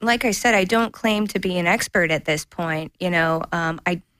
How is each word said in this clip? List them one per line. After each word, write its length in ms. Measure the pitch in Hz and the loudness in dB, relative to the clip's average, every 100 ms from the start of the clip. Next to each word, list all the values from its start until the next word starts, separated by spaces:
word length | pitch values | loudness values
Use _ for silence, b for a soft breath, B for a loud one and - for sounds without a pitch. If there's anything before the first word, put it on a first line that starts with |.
like 240 | 226 240 247 | -2 0 0
I 60 | |
said, 240 | 202 240 208 | 0 2 2
I 80 | |
don't 280 | 185 226 226 | 4 2 0
claim 340 | - 220 208 208 | -2 -2 0 -2
to 120 | 190 | -2
be 160 | 190 180 | -2 0
an 100 | 170 | 2
expert 420 | 226 - 202 165 | 0 0 0 0
at 160 | 156 - | 0 -2
this 200 | 151 - | -4 -4
point, 480 | - 165 156 156 - | -6 -4 -4 -6 -6
you 120 | 180 | -2
know? 320 | 170 165 160 - | 0 2 0 -2
Um, 280 | 170 165 165 - | -2 -2 -4 -4
I, 160 | 180 - | -4 -6